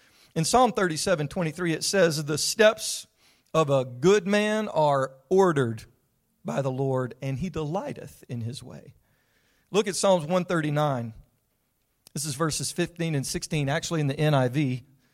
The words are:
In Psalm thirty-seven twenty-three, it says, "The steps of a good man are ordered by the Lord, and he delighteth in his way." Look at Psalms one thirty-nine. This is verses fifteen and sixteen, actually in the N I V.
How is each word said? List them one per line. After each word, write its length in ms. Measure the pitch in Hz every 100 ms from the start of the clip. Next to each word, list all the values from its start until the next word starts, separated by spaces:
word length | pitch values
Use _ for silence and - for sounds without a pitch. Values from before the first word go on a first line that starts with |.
| _ _ _
In 100 | -
Psalm 280 | 160 240 254
thirty-seven 560 | 214 190 156 - 175 147
twenty-three, 440 | - 170 151 180
it 120 | 156
says, 400 | - 202 170 147
"The 140 | 143 151
steps 680 | - - 214 214 - - - _ _ _ _
of 160 | 156 156
a 140 | 135
good 420 | 127 123 156 208 180
man 420 | 208 214 214 214
are 440 | - 151 139 135 - -
ordered 560 | 185 190 151 123 113 - _ _ _ _ _
by 160 | - 117
the 120 | 135
Lord, 420 | 131 135 131 127 131
and 160 | 135 135
he 120 | 180
delighteth 760 | 156 151 180 285 - 147 - -
in 120 | 123
his 240 | 117 -
way." 300 | 123 - - - _ _ _ _ _ _ _
Look 160 | 180 214
at 80 |
Psalms 320 | 180 202 180 147
one 180 | 185
thirty-nine. 680 | 175 175 151 147 151 131 117 110 - _ _ _ _ _ _ _ _
This 100 | -
is 100 | 147
verses 380 | 127 160 - 139
fifteen 420 | - 170 - 170
and 120 | 147 131
sixteen, 420 | 180 - 160 139
actually 320 | 156 - 170
in 80 | 147
the 100 | 135
N 160 | 151
I 140 | 147 127
V. 360 | 123 139 127 - _ _